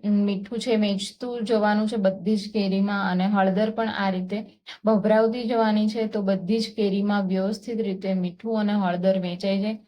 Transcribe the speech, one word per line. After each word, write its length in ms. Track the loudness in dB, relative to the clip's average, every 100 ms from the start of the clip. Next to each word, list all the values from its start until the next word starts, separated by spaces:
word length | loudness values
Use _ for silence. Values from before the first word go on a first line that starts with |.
| 2 2
મીઠું 420 | 2 -2 -4 -6
છે 180 | 0 0
વેચતું 680 | 2 -2 -6 -8 -8 -6
જવાનું 440 | 0 2 2 2 0
છે 80 | 2
બધી 400 | 0 0 0 0
જ 160 | 0
કેરીમાં, 500 | -2 0 2 0 0 0
અને 200 | 0 2
હળદર 440 | 2 2 2 0
પણ 180 | 0 -4
આ 200 | -2 -2
રીતે 280 | -2 -4 -6 -8 _ -20 -4
ભભરાવતી 600 | 2 2 4 4 4 0
જવાની 440 | -2 2 2 2 0
છે. 180 | 0 -4
તો 160 | -2
બધી 380 | 0 -2 0 -2
જ 140 | -2
કેરીમાં 540 | -2 0 2 2 0 0
વ્યવસ્થિત 520 | 0 0 -4 -6 -4
રીતે 340 | -4 -4 -2
મીઠું 460 | -2 -2 -6 -4 -2
અને 120 | 0
હળદર 460 | 2 0 2 2 2
વેચાઈ 420 | 0 -4 -2 0
જાય 160 | -2 -6